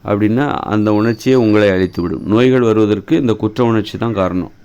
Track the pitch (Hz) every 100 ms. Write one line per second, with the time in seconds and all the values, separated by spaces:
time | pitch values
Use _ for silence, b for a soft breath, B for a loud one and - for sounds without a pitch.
0 | - 104 107 117 143 - - 107 107 107
1 | 110 117 131 131 110 107 104 92 92 -
2 | 87 76 67 113 127 127 117 110 107 104
3 | 98 160 127 107 110 107 120 113 101 95
4 | 113 101 92 90 - -